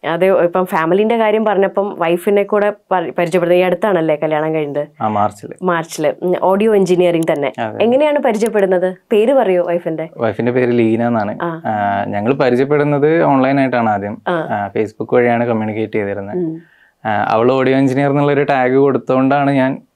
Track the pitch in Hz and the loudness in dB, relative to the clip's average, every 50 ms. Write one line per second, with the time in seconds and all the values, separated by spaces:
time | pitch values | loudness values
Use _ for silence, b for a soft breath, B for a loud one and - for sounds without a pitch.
0 | - 147 165 165 175 190 196 - 160 175 170 185 185 180 208 170 160 160 175 196 | -2 -2 0 2 2 2 4 4 2 2 2 0 -2 0 0 -2 0 2 2 2
1 | 214 220 233 233 226 214 208 220 220 214 202 185 196 190 190 - 196 208 - - | 2 2 2 2 2 2 2 2 0 0 2 2 0 0 0 -2 -4 -4 -4 -4
2 | 170 165 170 180 175 - 202 202 202 196 - 208 202 208 208 - _ _ 185 185 | -2 -2 -2 -2 0 0 0 0 0 0 0 0 0 0 -2 -4 _ _ -2 -2
3 | 170 - - - 175 170 160 180 170 170 175 180 180 185 180 175 - 220 196 170 | -2 -2 -2 -2 -2 0 0 0 2 2 2 4 4 2 0 0 0 0 0 0
4 | 160 160 151 147 160 156 156 151 151 156 160 160 151 143 139 143 147 147 _ _ | 0 0 -2 -2 0 -2 -2 -2 -2 -2 -2 -2 -4 -4 -4 -6 -6 -8 _ _
5 | 113 110 107 104 101 107 104 - - - - - - 180 175 165 160 165 - - | -4 -2 0 0 0 -2 -2 -6 -16 -16 -14 -6 -2 -2 0 -2 -2 -6 -8 -2
6 | 156 147 - - - 180 180 - - 180 190 202 214 226 214 202 190 170 180 170 | -2 -2 -2 -2 -2 -2 -2 0 2 0 2 2 2 2 2 2 2 2 2 2
7 | 180 175 170 165 160 - 165 147 143 135 - - 120 110 107 107 196 226 240 269 | 2 2 2 0 0 0 -2 -2 -2 -4 -4 -4 -8 -6 -2 0 0 2 2 2
8 | 294 302 294 294 269 269 220 214 208 233 196 214 196 190 185 180 180 185 185 - | 2 2 0 0 0 0 0 0 -2 0 0 0 2 2 2 0 0 -2 -4 -6
9 | _ _ 240 208 214 233 285 269 240 190 185 175 175 175 170 175 175 175 160 156 | _ _ 0 2 2 4 4 2 2 2 2 0 0 0 -2 -4 -2 -4 -6 -6
10 | 160 160 - - 123 113 101 - 117 120 123 127 127 120 120 120 117 113 110 110 | -8 -10 -6 -4 -4 -4 -2 -2 -2 0 0 0 0 2 2 2 2 2 2 0
11 | 117 120 117 113 104 101 104 104 - 170 165 160 165 117 110 104 101 101 101 101 | 0 0 0 -2 -2 -4 -6 -6 -6 -6 -6 -6 -6 -6 -4 -2 -2 -2 -2 -2
12 | 101 104 101 101 101 113 139 139 151 127 123 120 139 139 147 147 147 147 147 143 | -4 -4 -4 -4 -2 -2 0 0 0 0 2 2 0 0 0 0 0 0 0 0
13 | 139 151 160 170 165 151 143 135 131 131 139 139 135 131 123 123 117 113 107 101 | 2 2 2 2 2 2 2 2 2 2 2 2 0 0 0 0 0 0 -2 -2
14 | 98 101 107 - - - 180 170 156 156 120 104 101 98 - 110 110 101 - _ | -4 -6 -8 -8 -6 -6 -4 -4 -4 -4 -4 -6 -6 -4 -4 -4 -4 -4 -6 _
15 | - 117 - 127 120 123 120 117 120 120 117 110 110 107 107 107 110 104 107 110 | -8 -2 0 2 2 2 2 0 0 -2 -2 -2 -2 -4 -4 -4 -6 -4 -4 -4
16 | 104 98 101 101 98 98 - 180 180 160 160 165 170 B B B B B B B | -4 -4 -6 -8 -8 -8 -6 -6 -6 -6 -8 -10 -14 B B B B B B B
17 | _ 110 107 104 107 - - 110 117 123 131 135 131 131 131 135 135 135 131 131 | _ -4 -2 -2 0 0 0 2 2 2 2 2 2 2 2 2 2 2 0 0
18 | 143 143 139 147 147 143 143 139 147 131 143 135 127 127 127 135 139 139 135 135 | 0 0 0 0 0 2 2 0 0 0 0 0 0 2 2 4 4 4 2 0
19 | 123 - 135 131 131 135 135 143 143 139 143 139 131 131 139 - - _ _ | -2 0 0 0 2 2 2 2 2 0 2 0 0 0 -2 -6 -12 _ _